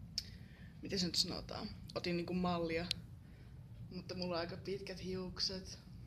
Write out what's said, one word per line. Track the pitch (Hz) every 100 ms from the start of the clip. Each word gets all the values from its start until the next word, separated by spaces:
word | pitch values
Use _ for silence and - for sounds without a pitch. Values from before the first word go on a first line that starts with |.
| - - - - - - - -
miten | - 190
se | 175
nyt | -
sanotaan? | 180 85 - - 208 - - -
Otin | 180 175
niinku | 170
mallia, | 180 180 175 165 165 175 - - - - - - - - - - 185
mutta | - 180
mulla | 180 165
on |
aika | 175 180
pitkät | 185 190 190 185
hiukset. | 175 185 185 - - 185 185 - - -